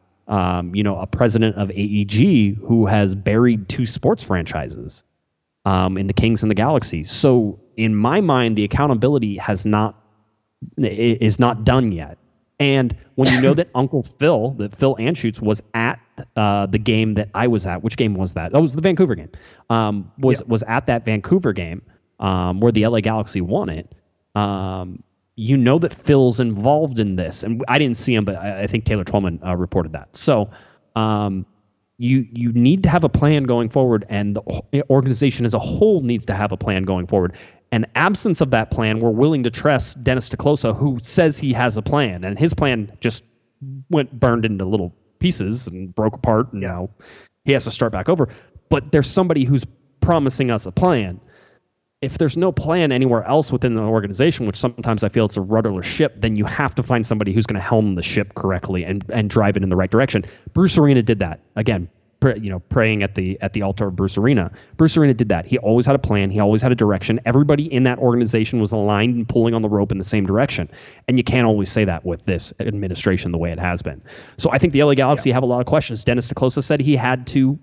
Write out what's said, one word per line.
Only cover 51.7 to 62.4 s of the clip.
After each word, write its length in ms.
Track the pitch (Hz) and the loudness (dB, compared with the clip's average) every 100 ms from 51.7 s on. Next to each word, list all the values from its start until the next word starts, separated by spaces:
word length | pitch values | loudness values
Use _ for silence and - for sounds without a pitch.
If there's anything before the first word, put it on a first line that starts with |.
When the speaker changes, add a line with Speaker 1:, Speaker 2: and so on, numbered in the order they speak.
| _ _ - | _ _ -10
Speaker 1:
If 160 | 135 - | -8 -2
there's 180 | 156 160 | -2 0
no 160 | 185 | 0
plan 400 | 143 147 175 156 | 0 0 0 2
anywhere 320 | 127 131 117 | 2 2 2
else 260 | 107 147 151 | 2 0 2
within 260 | 123 127 113 | 0 0 0
the 60 | |
organization, 640 | 107 113 101 98 151 - 113 | 0 0 0 0 0 0 -4
which 120 | 101 | -2
sometimes 480 | 123 120 117 110 104 | -4 -4 -4 -2 0
I 40 | |
feel 140 | 120 104 | 2 0
it's 120 | - | 0
a 40 | |
rudderless 460 | 95 110 110 95 85 | 0 0 0 -2 -6
ship, 280 | - 151 - | 0 -2 0
then 180 | 113 107 | -2 0
you 80 | |
have 320 | 104 - 143 - | -2 -2 -2 -2
to 80 | |
find 220 | 127 120 110 | 0 0 0
somebody 240 | 107 101 | -2 0
who's 140 | 98 110 | 0 0
gonna 160 | 104 | -2
helm 340 | - 113 107 90 | 0 2 2 0
the 60 | |
ship 320 | 82 - 101 - | -2 -4 -4 -4
correctly 480 | 95 90 - 92 | -2 -2 -4 -6
and, 220 | 82 98 - | -4 -6 -4
and 160 | 113 104 | -2 0
drive 260 | 113 104 98 | 2 2 2
it 80 | |
in 60 | 95 | 0
the 80 | 90 | 0
right 120 | 92 | 2
direction. 360 | 110 131 104 - - - | 2 2 0 -4 -12 -6
Bruce 260 | - 185 - | 2 2 4
Arena 240 | 147 131 | 6 4
did 180 | 113 107 | 4 0
that. 200 | 87 82 _ - | -2 -6 _ -4
Again, 320 | 107 101 87 _ _ - | -2 -2 -4 _ _ 0
pr-, 180 | 139 | 0
you 120 | 107 | 0